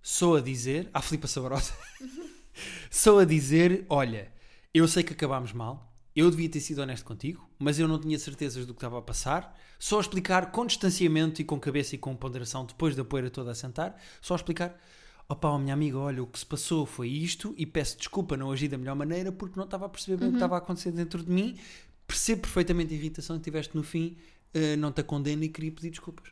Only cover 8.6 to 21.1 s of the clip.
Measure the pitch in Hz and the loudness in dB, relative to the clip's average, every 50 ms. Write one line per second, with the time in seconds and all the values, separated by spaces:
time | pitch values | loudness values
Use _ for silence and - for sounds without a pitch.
8.6 | 123 123 120 - - 120 120 120 117 - 107 - - 131 147 175 185 - - - | -10 -10 -10 -10 -8 -8 -8 -8 -8 -6 -6 -4 0 0 0 -2 -2 -8 -18 -20
9.6 | - - - - - - 208 214 190 196 190 185 180 - 185 185 170 - - 226 | -20 -20 -16 -10 -2 2 2 2 2 0 -2 -4 0 2 2 2 2 2 -2 -2
10.6 | 240 233 - - - 185 185 185 180 165 156 156 160 160 160 - 151 - 151 135 | 0 0 0 2 2 2 4 6 4 4 6 4 2 2 0 -2 -4 -4 -4 -2
11.6 | - 147 131 147 135 - - 135 - 139 131 117 - 131 123 127 127 117 - 131 | -2 0 0 0 -2 -2 -6 -8 -6 -8 -6 -6 -6 -8 -6 -6 -8 -6 -8 -8
12.6 | 131 113 - - 165 160 135 131 127 113 143 135 123 127 - 139 127 120 117 113 | -8 -10 -4 0 0 0 0 0 -4 -2 -2 -2 -2 -2 -6 -6 -8 -6 -8 -8
13.6 | - 127 120 - 165 190 - - - - - - - - 180 165 170 - 165 175 | -8 -8 -4 -4 -4 -4 -6 -12 -20 -20 -20 -16 -4 -2 -2 -2 -2 -4 -2 -2
14.6 | 175 175 175 - - - - - - - - - - - 143 143 - 151 147 143 | -2 -4 -4 -12 -20 -20 -20 -20 -20 -20 -20 -20 -8 -8 -4 0 2 2 2 2
15.6 | 139 139 139 147 151 147 127 135 139 143 135 127 123 120 - - - - 151 151 | 0 0 0 0 0 0 0 -2 -2 -2 -4 -4 -6 -6 -8 -12 -8 -6 -6 -6
16.6 | - - 170 160 147 147 - - 123 120 135 151 165 175 170 - - 208 - - | -2 0 0 0 0 -2 -4 -6 -4 -4 -2 -2 -2 -4 -4 -6 -8 -10 -6 -6
17.6 | 156 156 - 160 143 - - - - - - 196 185 - 151 135 135 135 139 127 | -6 -2 -2 -2 -2 -2 -6 -6 -10 -4 -2 -4 -2 -2 -2 -4 -2 -4 -2 -2
18.6 | 147 143 139 127 127 131 139 143 143 156 170 180 185 190 185 185 208 180 185 185 | -2 -2 -2 -4 -6 -4 -4 -4 -2 -2 -2 -2 -2 -4 -6 -6 -10 -8 -6 -8
19.6 | 196 196 202 185 190 208 - - - 196 185 180 240 247 247 247 185 175 180 175 | -6 -6 -6 -8 -8 -8 -10 -10 -4 -2 -2 2 2 2 4 4 2 2 2 0
20.6 | 175 - 175 175 - 180 165 170 170 160 | 0 -4 -6 -4 -2 -4 -2 -2 -4 -4